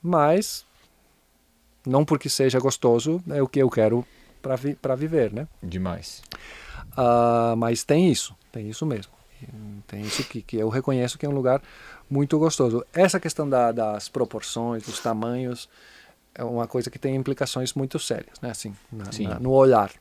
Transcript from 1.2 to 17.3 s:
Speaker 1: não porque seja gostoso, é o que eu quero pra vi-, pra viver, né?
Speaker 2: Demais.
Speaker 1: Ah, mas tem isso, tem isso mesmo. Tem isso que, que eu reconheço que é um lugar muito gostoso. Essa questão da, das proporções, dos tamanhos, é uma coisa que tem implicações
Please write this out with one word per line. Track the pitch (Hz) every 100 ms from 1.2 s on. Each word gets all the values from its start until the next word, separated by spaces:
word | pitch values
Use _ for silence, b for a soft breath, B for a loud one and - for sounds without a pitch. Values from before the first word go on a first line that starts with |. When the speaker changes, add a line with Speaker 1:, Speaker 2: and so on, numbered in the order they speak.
| _ _ _ _ _ _ -
Speaker 1:
não | 131 151
porque | 151 143
seja | - 135 127
gostoso, | 131 - 127 117 127 170 175
é | 147
o | 135
que | 147
eu | 131
quero | 113 110 120 123 b b -
pra | 135 131
vi-, | 139 139
pra | 143
viver, | 131 156 165 110
né? | 104 160 -
Speaker 2:
Demais. | 90 90 92 85 - - - B B B B B B -
Speaker 1:
Ah, | 123 120 120 117 117 113
mas | 117 117
tem | - 147 180
isso, | 135 - - _
tem | 120 107
isso | 110 156
mesmo. | 117 95 _ _ - - 117 107 104 -
Tem | 101
isso | 104 -
que, | 131 120
que | - 113
eu | 110
reconheço | 123 131 131 123 -
que | 147
é |
um |
lugar | 139 127 139 - B B B -
muito | 139 143 156
gostoso. | 160 - 127 113 -
Essa | - 185 185
questão | 165 - 147
da, | 131 120
das | 117 110 104 -
proporções, | - 120 110 - - 117 113
dos | 107 -
tamanhos, | 120 110 113 123 127 120 - B B B B B _
é | -
uma | 120 120 117
coisa | 127 120
que | -
tem | 135
implicações | 135 131